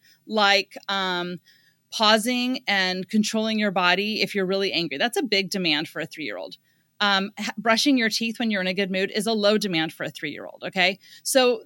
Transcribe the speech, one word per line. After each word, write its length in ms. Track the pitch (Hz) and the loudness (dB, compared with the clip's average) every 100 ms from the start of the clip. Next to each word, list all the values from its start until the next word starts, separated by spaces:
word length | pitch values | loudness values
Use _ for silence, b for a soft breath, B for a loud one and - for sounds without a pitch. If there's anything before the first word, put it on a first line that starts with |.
| b b - | b b -4
like, 500 | 214 202 202 190 - - | 2 6 4 2 -10 -6
um, 500 | 196 185 180 180 175 b b b b _ | -4 -2 -2 -4 -8 b b b b _
pausing 720 | - 214 220 220 247 247 254 - | 0 4 4 2 0 -2 -4 0
and 400 | 196 185 185 185 | 0 0 -2 -2
controlling 500 | 214 214 220 220 220 | 0 0 0 0 0
your 120 | 214 | 0
body 520 | 190 180 180 208 220 | 2 2 2 0 -2
if 120 | 196 | -2
you're 120 | 202 185 | -2 -2
really 260 | 196 196 | 0 0
angry. 240 | 156 170 139 | -2 -4 -2
That's 220 | 233 403 | -2 -2
a 40 | |
big 280 | 254 196 190 | 0 0 0
demand 380 | 202 175 151 160 | -2 0 0 -2
for 120 | 165 | -8
a 60 | 160 | -10
three-year-old. 500 | - 135 95 82 - _ _ _ _ | -8 -10 -8 -12 -16 _ _ _ _
Um, 320 | 208 196 196 - | 2 2 0 -6
ha-, 140 | 214 - | -8 -4
brushing 400 | 220 226 294 262 | 0 2 4 2
your 100 | 226 | 2
teeth 300 | 214 226 220 | -2 -4 -4
when 120 | 233 | -2
you're 120 | 208 | -2
in 40 | 185 | -2
a 60 | |
good 180 | 185 196 | -2 -2
mood 200 | 190 196 | -2 -2
is 120 | 220 208 | -2 -2
a 60 | |
low 240 | 220 202 214 | 2 4 2
demand 340 | 214 165 160 | 2 0 -2
for 120 | - | -4
a 60 | 139 | -10
three-year-old, 520 | - 151 92 95 - | -8 -10 -10 -14 -12
okay? 340 | 180 190 180 190 B B | -8 0 0 0 B B
So 380 | - 269 254 226 | 0 4 4 2